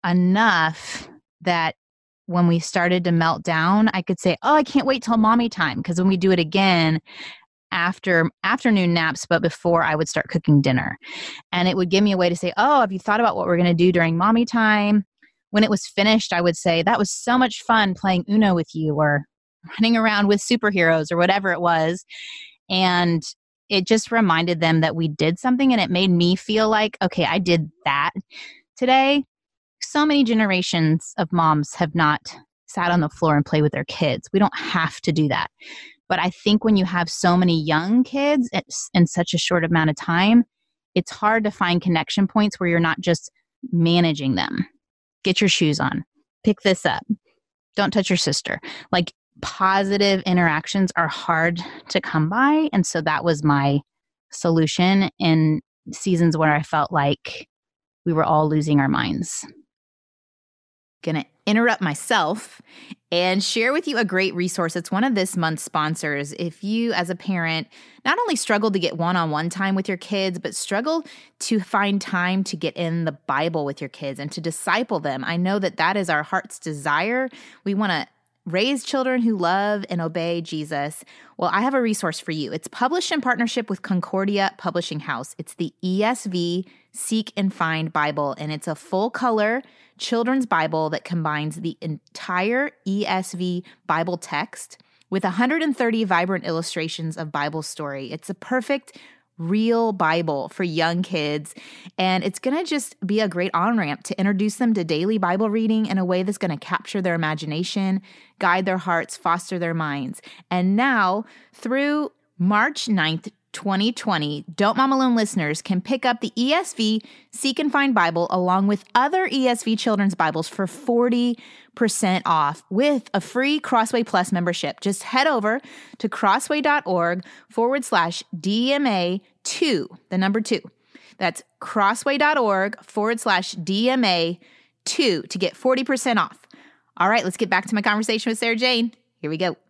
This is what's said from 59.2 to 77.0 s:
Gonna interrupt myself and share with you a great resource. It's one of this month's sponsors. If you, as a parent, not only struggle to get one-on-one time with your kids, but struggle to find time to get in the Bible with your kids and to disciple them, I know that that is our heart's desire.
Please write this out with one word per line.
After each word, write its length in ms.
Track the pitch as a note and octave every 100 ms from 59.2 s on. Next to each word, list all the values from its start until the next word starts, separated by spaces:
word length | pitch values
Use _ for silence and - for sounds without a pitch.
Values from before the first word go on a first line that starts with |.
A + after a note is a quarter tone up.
| - - - - _ _ _ _ _ _ _ _ _ _ _ _ _ _
Gonna 220 | - D#3 - _ -
interrupt 340 | G#3+ A#3 A3
myself 800 | E3+ C#3+ - A3+ D#3 G#3+ - - _ - - - _
and 320 | F3 F3+ F#3+
share 300 | - A3+ A#3
with 160 | D4 E4+
you 100 | A#3+
a 60 |
great 320 | G#3 F#3 F#3+ F3
resource. 400 | F3+ - E3 F3
It's 160 | E3+
one 140 | F#3+ C4
of 100 | G#3+
this 220 | F#3 F#3
month's 260 | D#3+ D#3+
sponsors. 680 | - D#3+ D#3 D#3+ D#3 C#3+ C#3+
If 280 | - E3+ -
you, 300 | G3 A3+ A#3
as 180 | F3+ F3
a 60 | F3+
parent, 540 | - F3+ E3 D#3+ - - - -
not 160 | - F4+
only 160 | A#4+ C#4
struggle 340 | - G#3 A3
to 80 | G3
get 180 | E3+ E3
one-on-one 520 | E3+ F3+ D#3+ D3 E3+
time 260 | F#3 G3 F#3+
with 120 | F#3+
your 80 | F3+
kids, 400 | - G3+ F#3+ F3
but 140 | -
struggle 520 | - - G3+ C4+ E4 D#4 - - _
to 220 | - A3
find 400 | F3+ G3+ G3+ G3
time 420 | - F#3 F3+ F#3+
to 140 | F#3 D#3+
get 180 | D#3+ -
in 300 | E3+ E3+ D#3+
the 80 |
Bible 500 | C#3+ - C3+ E3 D#3+
with 160 | C#3+ C#3
your 80 | C#3
kids 320 | - C#3 B2+
and 100 | D3
to 80 | -
disciple 580 | E3 - - G3 B3 F#3
them, 240 | C#3+ C3 -
I 120 | E3+
know 200 | F3+ G3+
that 200 | F#3+ -
that 180 | D#3+ G3+
is 140 | F3
our 140 | D3+
heart's 360 | D#3 - - -
desire. 720 | D#3+ D3 D3 D3